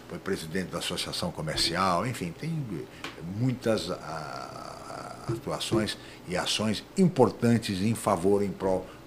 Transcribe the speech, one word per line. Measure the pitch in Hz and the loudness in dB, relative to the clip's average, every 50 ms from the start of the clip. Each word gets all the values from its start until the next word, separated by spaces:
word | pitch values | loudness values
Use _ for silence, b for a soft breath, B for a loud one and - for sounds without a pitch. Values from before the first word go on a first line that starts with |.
| - - | -14 -12
foi | 87 85 | -12 -8
presidente | - 92 98 87 80 80 80 95 85 76 | -4 -4 -4 -2 -4 -4 -4 -4 -4 -2
da | 78 82 | -6 -4
associação | - - 90 80 - 80 73 - 92 85 | -4 -4 -4 -4 -4 -4 -4 -4 -4 -4
comercial, | - - 78 78 73 - - - 80 90 95 95 87 85 107 | -4 -4 -4 -2 0 0 0 0 2 2 2 2 2 2 0
enfim, | 131 113 - 92 85 - - | -2 -2 -4 -6 -6 -6 -6
tem, | - 165 165 156 131 110 | -6 -4 -4 -4 -4 -4
é, | 92 71 57 B B B B B B B 82 87 98 107 | -6 -6 -8 B B B B B B B -10 -6 -2 0
muitas, | 127 131 120 - - 113 110 95 80 87 | 2 2 2 2 2 2 2 2 0 -4
a, | - - - 78 80 80 76 69 64 65 65 65 - - - - - - - - - - - - - - - - | -6 -6 -6 -8 -8 -8 -8 -8 -8 -8 -10 -10 -10 -10 -10 -10 -12 -12 -12 -12 -10 -10 -10 -10 -12 -10 -4 -4
atuações | 117 - - 85 78 - - - 110 107 107 - - B B B B B B 80 | -4 -4 -2 -4 -4 -2 -2 2 2 2 2 2 -2 B B B B B B -4
e | 90 | -2
ações | 85 - - - - 107 110 - - - - - | -2 0 0 0 2 2 2 0 0 -4 -4 4
importantes | - 190 160 - 135 120 - - - 120 117 117 110 - - 98 90 | 6 6 6 8 8 6 6 6 4 4 4 4 4 2 0 0 2
em | 98 113 110 | 2 2 2
favor, | - - 110 98 85 87 98 101 101 | 2 4 2 4 6 6 6 6 6
em | 101 95 | 4 0
prol | 85 - 95 95 92 90 - B B B B | -2 0 0 2 2 0 -2 B B B B